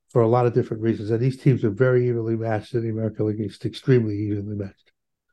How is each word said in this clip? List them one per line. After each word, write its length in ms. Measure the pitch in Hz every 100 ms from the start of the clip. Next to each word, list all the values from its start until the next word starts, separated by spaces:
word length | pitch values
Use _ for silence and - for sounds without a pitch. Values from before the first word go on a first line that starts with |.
| _
for 120 | 123
a 60 | 113
lot 180 | 123 120
of 80 |
different 300 | 123 117 110
reasons, 260 | 113 104 104
and 100 | 113
these 220 | 131 -
teams 240 | 143 117 117
are 60 |
very 360 | 101 127 123 123
evenly 300 | 117 113 113
matched 380 | 113 107 - 120
in 80 |
the 60 | 113
American 360 | 110 110 110 107
League 160 | 107
East, 240 | 104 - 110
extremely 500 | - - 123 110 101
evenly 400 | 104 104 101 104
matched. 360 | 98 - _ _ _ _ _